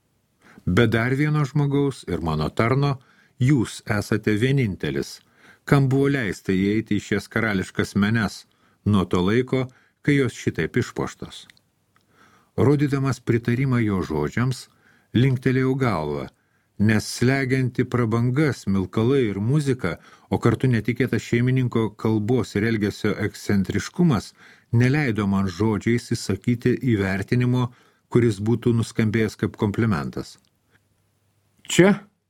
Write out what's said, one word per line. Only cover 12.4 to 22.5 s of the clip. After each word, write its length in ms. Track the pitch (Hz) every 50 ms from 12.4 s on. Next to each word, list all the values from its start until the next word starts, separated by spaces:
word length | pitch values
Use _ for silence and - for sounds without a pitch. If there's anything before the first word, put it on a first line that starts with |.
| _ _ _ -
Rodydamas 640 | 104 127 147 139 147 139 143 139 135 135 127 -
pritarimą 640 | - - 117 117 - - 120 123 139 135 123 120
jo 220 | 113 107 98 92 80
žodžiams, 600 | 76 78 76 73 73 - 110 120 131 127 - - - _ _ _ _ _ _ _ _ -
linktelėjau 600 | 107 127 135 127 123 - 131 127 131 131 131 131
galvą, 520 | 120 131 120 101 80 76 73 73 71 65 - - _ _ _ _ _ _ _ _ -
nes 260 | 98 107 110 104 -
slegianti 800 | - - - 120 123 139 139 139 123 131 131 127 120 - - 123
prabanga, 680 | 127 - 120 120 110 113 117 117 127 123 147 160 139 110
smilkalai 680 | - - 98 98 98 92 - - 113 110 123 139 139 123 107
ir 100 | 95 98
muzika, 580 | 104 117 139 156 143 135 123 - - 87 82 - - - - - _ _
o 80 | 95 -
kartu 300 | - 120 131 131 - 131
netikėtas 540 | 120 113 104 - 117 - 131 - 120 113
šeimininko 680 | - - - 120 120 127 127 131 127 120 - 117 113 104 - -
kalbos 580 | - 113 110 107 104 104 127 123 92 -